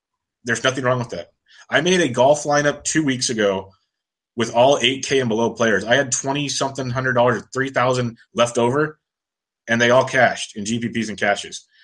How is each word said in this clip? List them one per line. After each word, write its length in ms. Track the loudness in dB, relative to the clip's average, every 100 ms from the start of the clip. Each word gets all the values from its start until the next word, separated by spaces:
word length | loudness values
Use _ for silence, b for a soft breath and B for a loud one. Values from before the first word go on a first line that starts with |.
| _ _ _ _
there's 200 | -6 -2 -2
nothing 180 | -2
wrong 160 | 0 -2
with 120 | -4
that. 180 | -10 -12 _ b b -4
I 100 | 0
made 220 | 2 2
a 80 | 2
golf 340 | 4 4 4
lineup 400 | 2 0 2 -2
two 220 | -2 -2 0
weeks 240 | -2 -2
ago 420 | 0 0 0 -6 _ _ _ _ _ _ -6
with 180 | -2
all 240 | 2 4 4
eight 240 | 2 -2 -2
K 140 | -2
and 80 | 0
below 220 | 0 -2
players. 340 | 0 0 0 2
I 100 | 0
had 160 | 0
twenty 380 | -4 -4 -4 -6
something 400 | -4 -6 -6 -6
hundred 240 | -4 -2
dollars 280 | 2 2 2
or 80 | -4
three 160 | -6 -4
thousand 480 | 0 0 0 -2 -6 _
left 240 | -2 0 2
over, 420 | 0 0 -2 -6 _ _ _ _ _ _ -4
and 140 | 2
they 120 | 4
all 120 | 4
cashed 540 | 4 2 2 2 -8 -10
in 80 | -6
G 140 | -4
P 100 | -4
Ps 180 | -4 -6
and 100 | -2
cashes. 480 | -2 -2 -4 -16 b b